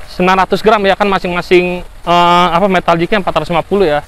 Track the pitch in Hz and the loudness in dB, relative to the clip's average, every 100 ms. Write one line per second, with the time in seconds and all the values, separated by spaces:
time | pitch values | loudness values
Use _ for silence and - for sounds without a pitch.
0 | - - 180 190 185 190 208 220 196 180 | -12 -2 0 2 0 0 0 2 2 0
1 | 202 185 180 175 - 180 180 180 - - | 0 -2 -4 -6 0 0 2 -4 -10 -10
2 | - 175 175 175 175 170 202 175 170 170 | 0 2 4 4 2 2 0 0 0 0
3 | 170 214 175 156 156 165 - 196 175 147 | 0 -2 -2 -4 -2 -4 -2 0 0 0